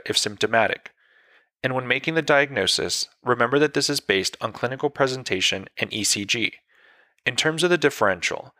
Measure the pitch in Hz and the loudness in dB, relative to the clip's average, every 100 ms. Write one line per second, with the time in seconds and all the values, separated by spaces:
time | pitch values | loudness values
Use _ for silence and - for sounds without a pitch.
0 | - 107 104 101 104 113 101 - - _ | 0 -2 -2 -2 0 2 2 -2 -8 _
1 | _ _ _ _ _ - 131 127 123 131 | _ _ _ _ _ -6 -4 -2 -2 -2
2 | 160 160 151 143 143 123 92 - 90 - | 0 -2 4 4 4 0 0 0 -2 -4
3 | - _ 120 120 120 143 147 143 135 143 | -6 _ -2 2 4 4 2 2 -2 -2
4 | - 98 90 - 117 - 123 131 147 - | 0 0 0 -6 -8 -4 -6 -2 -4 0
5 | 131 127 123 95 - 98 98 - 104 107 | 0 -2 -4 0 0 -2 -8 -6 -4 -2
6 | 101 107 101 120 98 - _ _ _ _ | -2 -2 -2 -2 -2 -6 _ _ _ _
7 | _ _ 127 123 156 160 180 175 147 - | _ _ -4 0 0 2 2 4 2 2
8 | 101 87 - - 131 | 0 0 -4 -6 -10